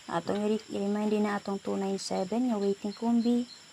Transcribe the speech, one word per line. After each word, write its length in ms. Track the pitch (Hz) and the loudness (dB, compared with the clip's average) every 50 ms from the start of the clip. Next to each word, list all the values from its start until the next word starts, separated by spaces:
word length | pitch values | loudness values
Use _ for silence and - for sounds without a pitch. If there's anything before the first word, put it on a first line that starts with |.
| - | -8
Atong 560 | - - 170 170 - 190 202 208 208 214 214 - - | -2 -4 -4 -2 0 -2 0 2 0 0 0 -2 -4
i-remind 480 | - 208 196 202 202 208 208 214 208 | -6 -4 -2 0 0 0 2 2 2
din 80 | 214 208 | 2 2
na 160 | 208 202 202 | 2 0 -2
atong 240 | 202 - 196 196 - | -2 -4 -6 -4 -4
two 160 | - 202 196 | -4 -2 -2
nine 160 | 196 196 196 | -2 -2 -2
seven 560 | 196 - - 190 190 190 185 220 233 254 254 | -4 -4 -4 -2 -2 0 0 0 0 2 2
nga 80 | 233 208 | 2 2
waiting 320 | 202 202 196 196 - 208 | 2 2 0 0 -2 -6
kumbi 560 | 202 - - 233 233 233 226 233 240 240 247 240 - - - - | -6 -2 0 2 4 4 4 4 4 2 2 -2 -8 -20 -20 -20